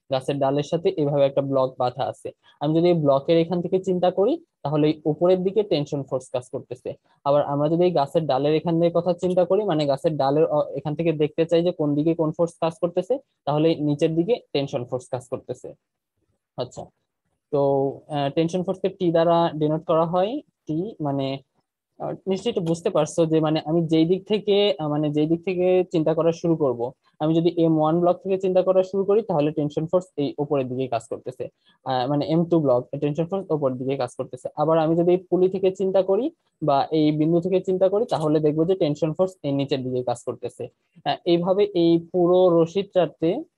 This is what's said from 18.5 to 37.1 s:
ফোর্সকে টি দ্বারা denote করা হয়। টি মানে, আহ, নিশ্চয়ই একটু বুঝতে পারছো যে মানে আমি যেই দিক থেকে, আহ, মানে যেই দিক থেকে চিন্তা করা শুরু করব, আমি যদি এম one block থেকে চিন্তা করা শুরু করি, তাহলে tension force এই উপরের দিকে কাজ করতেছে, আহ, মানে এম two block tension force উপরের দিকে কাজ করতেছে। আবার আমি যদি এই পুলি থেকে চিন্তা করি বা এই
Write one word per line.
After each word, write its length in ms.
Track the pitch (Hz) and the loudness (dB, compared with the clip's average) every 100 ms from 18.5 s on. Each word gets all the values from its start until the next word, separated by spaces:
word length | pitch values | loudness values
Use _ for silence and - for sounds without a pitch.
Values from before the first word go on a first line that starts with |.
| 185 | -2
ফোর্সকে 260 | 180 190 190 | -4 -4 -4
টি 220 | 190 175 | -2 0
দ্বারা 400 | 170 170 170 170 | 2 4 4 2
denote 300 | 151 151 156 | 0 -2 -2
করা 220 | 160 160 165 | 0 0 0
হয়। 340 | 180 196 285 - _ - | 0 -2 -4 -10 _ -8
টি 280 | 156 202 - | -6 -6 -6
মানে, 380 | 147 139 135 135 - _ _ _ _ - | -4 -4 -4 -6 -12 _ _ _ _ -12
আহ, 140 | 156 165 - | -10 -8 -6
নিশ্চয়ই 240 | 190 240 | -4 -4
একটু 100 | 226 | -4
বুঝতে 300 | 165 165 208 | -2 -2 -2
পারছো 360 | 170 151 - 160 | 0 0 0 2
যে 140 | 160 | 2
মানে 200 | 156 156 | 2 0
আমি 220 | 151 165 160 | 0 -2 2
যেই 200 | 160 160 | 2 2
দিক 220 | 185 - | 0 0
থেকে, 460 | 214 208 202 202 202 | -2 0 2 2 0
আহ, 100 | 151 | -2
মানে 220 | 147 151 | -2 0
যেই 160 | 147 156 | 0 0
দিক 180 | 165 | 0
থেকে 400 | 196 180 185 185 180 | -2 0 2 2 2
চিন্তা 220 | 175 156 | 0 0
করা 180 | 160 165 | 2 2
শুরু 240 | 165 170 160 | 0 0 0
করব, 360 | 143 117 120 - _ - | 0 -2 -6 -8 _ -4
আমি 160 | 156 | 0
যদি 200 | 165 170 175 | 2 2 2
এম 240 | 165 156 | 2 4
one 200 | 151 165 | 2 2
block 160 | 175 180 | 2 0
থেকে 220 | 190 190 | -2 -2
চিন্তা 240 | 190 185 | 0 2
করা 200 | 185 185 | 2 2
শুরু 220 | 185 196 | 2 0
করি, 180 | 196 202 | 0 0
তাহলে 300 | 214 170 147 | 2 0 0
tension 340 | 156 147 156 160 | 0 -2 -2 -2
force 200 | - - - | -2 -2 -6
এই 180 | 143 - | -4 -4
উপরের 300 | 147 147 127 | -2 -2 -2
দিকে 200 | 127 131 | -4 -4
কাজ 200 | 117 - | -4 -6
করতেছে, 400 | 101 - - - _ _ _ | -12 -10 -12 -12 _ _ _
আহ, 220 | 135 131 127 | -6 -2 0
মানে 160 | 147 135 | -2 0
এম 180 | 160 | 0
two 160 | 170 170 | 2 2
block 280 | 143 123 123 143 | 2 2 0 -4
tension 260 | 147 147 165 | -4 -2 -4
force 240 | 196 185 | -4 -4
উপরের 280 | 156 143 127 | -2 -2 -2
দিকে 180 | 131 135 | -4 -4
কাজ 180 | 123 - | -4 -6
করতেছে। 320 | 127 127 - - | -12 -10 -12 -4
আবার 220 | 151 160 | 0 2
আমি 180 | 160 165 | 2 2
যদি 140 | 170 | 2
এই 100 | 180 - | 0 0
পুলি 180 | 180 185 | 0 2
থেকে 240 | 190 185 | 0 -2
চিন্তা 300 | 185 190 190 | -2 0 0
করি 280 | 185 196 277 - _ - | 2 0 -2 -6 _ -8
বা 260 | 156 139 - | 0 0 2
এই 220 | 160 151 | 2 2